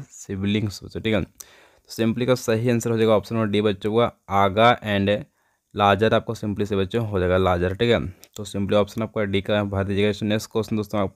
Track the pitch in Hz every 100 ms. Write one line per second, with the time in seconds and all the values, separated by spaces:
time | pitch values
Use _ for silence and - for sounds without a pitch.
0 | 135 - - 98 101 107 104 - - 95
1 | 110 104 - _ - - _ _ _ -
2 | 113 110 123 123 - 110 123 117 117 113
3 | 110 107 - 113 107 101 107 98 107 110
4 | 117 - - 98 101 98 120 117 107 101
5 | 98 104 - _ _ _ _ 101 101 98
6 | 110 113 - 110 107 101 104 98 95 117
7 | 110 98 90 92 92 87 90 95 120 101
8 | 90 - - - 107 101 98 104 101 113
9 | 110 110 101 98 98 104 101 98 98 98
10 | 104 101 104 110 - 113 107 110 104 104
11 | 95